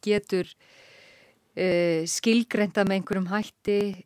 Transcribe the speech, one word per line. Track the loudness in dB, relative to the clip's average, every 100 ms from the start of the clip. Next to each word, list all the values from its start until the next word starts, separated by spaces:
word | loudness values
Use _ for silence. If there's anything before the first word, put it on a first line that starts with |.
getur, | 0 0 0 -4 -4 -10 _ -20 -20 -20 -20 -20 _ _ _ -2
eh, | 0 2 2 0 -2
skilgreint | -2 2 2 2 0 0
það | 0 0
með | 0
einhverjum | -2 -4 -2
hætti, | -4 -6 -8 -2 0 -2 -6